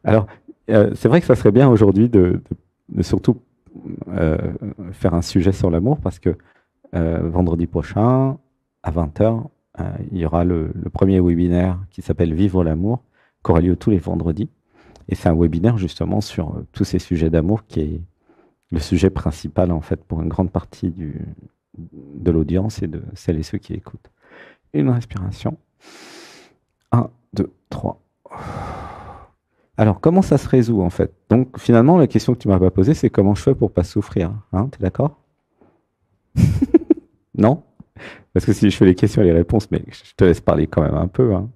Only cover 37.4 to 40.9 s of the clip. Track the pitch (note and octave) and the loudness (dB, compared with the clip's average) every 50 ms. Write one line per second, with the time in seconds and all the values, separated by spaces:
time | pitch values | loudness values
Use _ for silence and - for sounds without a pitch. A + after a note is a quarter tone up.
37.4 | G2+ A2+ C#3+ - _ _ _ _ - _ _ - - - - - _ _ _ F#2 | 2 2 2 0 _ _ _ _ -20 _ _ -20 -20 -20 -20 -20 _ _ _ -2
38.4 | - - G2+ - A2 G2+ F#2 - G#2 F#2 F2+ - - G2+ - - G#2 F2 E2 E2 | 0 0 0 2 2 2 4 6 6 6 6 4 2 0 2 2 2 4 4 2
39.4 | F2 - - - - - - D#2+ - - - - _ - _ - G#2 F2+ D#2+ - | 2 2 0 -2 -2 -2 -6 -6 -6 -10 -20 -20 _ -20 _ 4 4 4 4 4
40.4 | - - D#2 D2+ D2+ D2+ - - D#2 C#2+ | 2 0 2 2 0 0 0 0 0 0